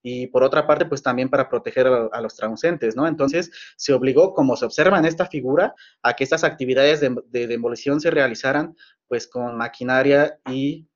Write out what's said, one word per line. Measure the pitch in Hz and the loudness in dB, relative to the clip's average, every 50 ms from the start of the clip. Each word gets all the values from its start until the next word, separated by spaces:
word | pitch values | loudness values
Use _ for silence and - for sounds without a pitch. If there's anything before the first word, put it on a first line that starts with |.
y | _ 123 123 123 127 | _ -10 -8 -8 -10
por | 123 - 127 | -2 2 2
otra | 131 135 - 156 147 | 2 4 2 0 2
parte, | - 151 147 165 | 2 2 0 0
pues, | 156 147 135 - | -4 -4 -4 -2
también | 135 123 127 131 131 | -2 -2 -2 -2 0
para | 139 135 127 - | 0 0 0 0
proteger | - 117 - 117 - 131 127 | -4 -4 -4 -4 0 2 2
a, | 131 127 120 113 | 4 2 2 0
a | 110 - 117 | -2 -4 -6
los | 113 107 - | -6 -8 -8
transeúntes, | - 110 110 110 110 - 165 170 151 - 113 110 | -6 -8 -6 -6 -2 -2 -2 -2 -2 -4 -4 -2
¿no? | 123 147 | -2 -2
Entonces, | 165 151 147 139 139 147 170 175 170 - - - - _ | -2 0 0 -2 0 0 -2 -6 -6 -14 -20 -20 -20 _
se | _ - - | _ 0 0
obligó, | 135 123 127 135 127 147 180 190 - | 2 2 2 2 4 4 4 4 2
como | - 143 131 120 | 0 2 2 2
se | - 120 | 0 -4
observa | 110 - - 156 185 202 | -4 0 2 2 4 4
en | 180 156 | 4 2
esta | 165 160 165 180 | 2 0 -2 -6
figura, | 170 - 147 123 127 139 165 190 269 - _ - _ _ _ | -4 -4 -6 -4 0 2 2 2 0 -2 _ -20 _ _ _
a | - 120 120 | -2 -2 0
que | - 139 | 0 0
estas | 127 160 156 170 | 0 0 0 0
actividades | 156 151 - 131 123 127 131 135 147 156 147 | -2 -2 -2 -4 0 2 4 4 4 4 2
de, | 147 127 123 120 - | 0 -2 -2 -4 -10
de | _ - 123 120 | _ -6 -6 -4
demolición | 113 120 117 117 120 120 113 - 143 143 151 | -2 -4 -4 -4 -4 -6 -4 -2 -2 -2 0
se | 151 170 | 0 0
realizaran, | 156 151 135 127 113 - - 131 139 147 160 165 - _ - _ _ _ _ _ | 2 2 0 0 -2 -2 -2 -2 0 0 -2 -4 -10 _ -20 _ _ _ _ _
pues, | 127 117 - | -6 -6 -6
con | _ _ 123 120 120 117 | _ _ -8 -6 -6 -6
maquinaria | 117 117 120 - - - 127 127 131 135 143 139 143 147 151 - _ _ 131 | -6 -8 -8 -8 -8 -4 0 2 2 4 4 4 4 4 2 -2 _ _ -8
y | 127 135 135 143 165 165 160 _ _ | -6 -4 -4 -4 -6 -8 -14 _ _